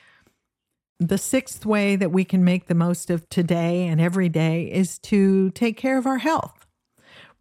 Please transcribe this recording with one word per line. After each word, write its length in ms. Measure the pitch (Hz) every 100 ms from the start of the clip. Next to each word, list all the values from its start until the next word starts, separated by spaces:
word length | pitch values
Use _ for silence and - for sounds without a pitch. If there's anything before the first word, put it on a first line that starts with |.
| _ _ _ _ _ _ _ _ _ -
The 160 | 175 196
sixth 480 | - 262 - - 214
way 320 | 208 202 196
that 160 | 185
we 100 | 185
can 220 | 185 185 180
make 220 | 180 -
the 60 |
most 360 | 170 175 175 -
of 180 | 170 -
today 600 | - 165 170 170 180 175
and 120 | 160
every 300 | 175 185 180
day 420 | 156 160 165 147
is 260 | 190 180 -
to 500 | - 202 196 190 190
take 260 | - 233 220
care 220 | 262 262
of 100 | 262
our 120 | 262
health. 460 | 302 320 - _ _ _ _ _ _ - - -